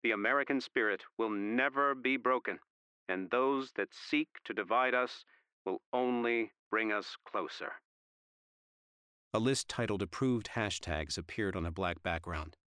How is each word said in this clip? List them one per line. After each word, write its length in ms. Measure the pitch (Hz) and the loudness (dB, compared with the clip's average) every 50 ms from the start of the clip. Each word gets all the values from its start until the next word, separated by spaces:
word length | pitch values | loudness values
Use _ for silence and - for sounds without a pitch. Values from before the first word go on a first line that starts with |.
The 100 | - 117 | 2 2
American 500 | 110 101 101 113 135 143 135 - 139 131 | 2 2 2 2 2 2 2 2 0 0
spirit 420 | 120 - _ 131 113 107 98 92 - - _ | 0 0 _ 2 2 4 2 0 -4 -14 _
will 120 | - 113 110 | -2 -2 0
never 640 | 107 101 101 104 113 127 135 139 135 139 143 139 139 | 0 -2 0 0 2 2 2 2 2 2 2 2 2
be 220 | 131 123 131 135 | 0 0 0 0
broken, 460 | 127 113 123 131 123 - - 92 80 _ _ _ _ _ _ _ _ _ - | 2 2 2 2 2 0 -4 -6 -6 _ _ _ _ _ _ _ _ _ -4
and 200 | 92 92 95 87 | -2 -2 -2 0
those 440 | 120 123 131 135 139 135 131 131 - | 2 4 4 4 2 0 -2 -4 -2
that 200 | - 101 - - | -4 -4 -4 -4
seek 360 | - - - - 151 156 _ _ - _ | -16 -6 0 0 0 0 _ _ -18 _
to 80 | - 101 | -6 -4
divide 400 | 101 101 90 110 123 127 127 123 | -4 0 2 4 4 4 4 4
us 320 | 123 123 123 - - - _ _ _ _ _ _ _ _ | 2 2 0 -4 -12 -18 _ _ _ _ _ _ _ _
will 180 | 95 92 - _ _ | -4 -4 -4 _ _
only 640 | - 123 127 123 123 120 117 117 117 117 110 107 _ _ _ _ | 0 2 2 2 2 2 2 2 2 2 0 -2 _ _ _ _
bring 240 | - 110 113 110 104 | 0 0 2 2 0
us 240 | 104 98 - - | 0 -2 -4 -12
closer." 640 | - _ - - 107 87 - - - - - - - _ _ _ _ _ _ _ _ _ _ _ _ _ _ _ _ _ _ _ _ _ _ _ _ _ _ _ _ _ _ - | -14 _ -6 -4 -4 -4 -4 -6 -8 -8 -8 -10 -12 _ _ _ _ _ _ _ _ _ _ _ _ _ _ _ _ _ _ _ _ _ _ _ _ _ _ _ _ _ _ -2
A 60 | 113 | 0
list 280 | 113 131 135 - - | 2 2 2 0 -2
titled 340 | - - - 98 95 104 95 | -4 -2 -2 0 0 0 -2
Approved 500 | 101 90 - - 131 131 123 113 104 - | -2 -4 -2 0 2 2 2 0 -2 -4
Hashtags 680 | - 117 110 101 92 - - - 76 78 78 78 - | -2 -2 -2 -2 -2 -4 -4 -2 -2 -2 -2 -2 -4
appeared 400 | - 85 - - - 107 98 90 | -6 -6 -6 -4 -2 -2 0 0
on 80 | 90 85 | -2 -2
a 60 | 85 | -2
black 300 | 82 95 95 87 85 - | -2 0 0 0 -2 -2
background. 540 | - 92 85 80 - 87 85 78 78 80 - _ _ | -2 -2 -2 -2 -2 -4 -6 -6 -6 -8 -12 _ _